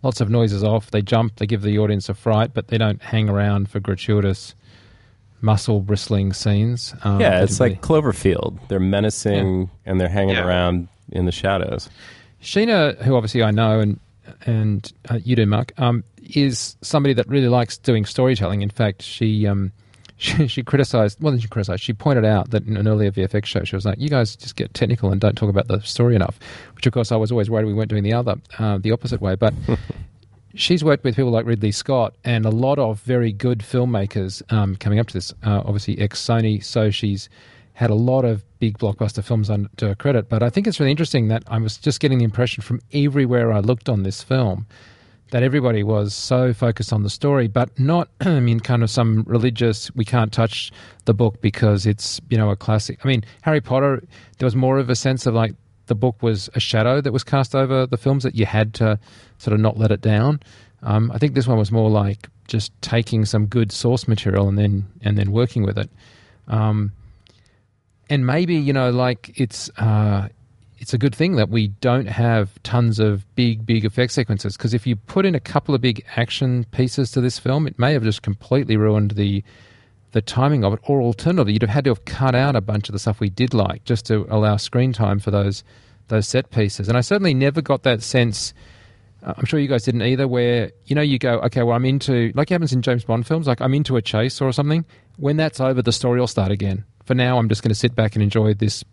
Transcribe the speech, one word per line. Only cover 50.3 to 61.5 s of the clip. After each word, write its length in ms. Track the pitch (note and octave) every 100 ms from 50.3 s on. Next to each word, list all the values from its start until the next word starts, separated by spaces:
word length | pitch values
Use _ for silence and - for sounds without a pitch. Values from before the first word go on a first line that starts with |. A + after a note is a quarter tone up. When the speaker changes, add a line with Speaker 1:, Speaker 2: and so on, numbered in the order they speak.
Speaker 1:
touch 400 | G#2+ A2+ - - - - - -
the 80 |
book 280 | G#2 A#2 A2
because 440 | G#2+ - A2 G2+ G2+
it's, 360 | G#2 - - -
you 80 | A2+
know, 140 | G#2+
a 40 | G2+
classic." 440 | - A2 - -
I 40 | B2+
mean, 160 | B2+ G#2+ -
Harry 200 | - D#3
Potter, 420 | - B2+ C#3 C3 - - - -
there 80 | C3
was 100 | A#2
more 220 | C3 C3+
of 120 | B2
a 60 | B2
sense 300 | C3+ C3 B2+
of, 80 |
like, 200 | A2+ A2+ - _ _ _
the 80 | A2
book 260 | B2 A2+
was 280 | A#2+ G#2+ -
a 60 | -
shadow 420 | - A2 A2 C3+
that 100 | C#3
was 120 | B2
cast 320 | - C#3 B2+ C3+
over 300 | C3+ C3 C3
the 120 | B2+
films 260 | - C#3
that 120 | B2+ A2
you 100 | G#2
had 280 | G#2+ A2 -
to 220 | A2 G#2 - - - _
sort 140 | -
of 60 | G#2+
not 180 | A2 G#2+
let 140 | A2
it 80 | G#2+
down. 400 | A2 G#2+ B2 D3 - - - _
Um, 280 | A#2 G#2+ A2+
I 60 | A2+
think 160 | D3
this 140 | C3
one 100 | B2